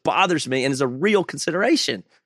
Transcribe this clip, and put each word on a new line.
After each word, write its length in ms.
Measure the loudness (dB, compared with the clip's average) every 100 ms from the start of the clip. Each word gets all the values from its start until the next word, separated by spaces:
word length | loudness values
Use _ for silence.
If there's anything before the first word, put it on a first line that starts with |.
bothers 460 | -2 2 2 0 0
me 160 | 0
and 80 | 0
is 80 | 0
a 80 | -2
real 360 | 0 2 2
consideration. 800 | 0 -4 -4 0 2 2 0 -6 -10 _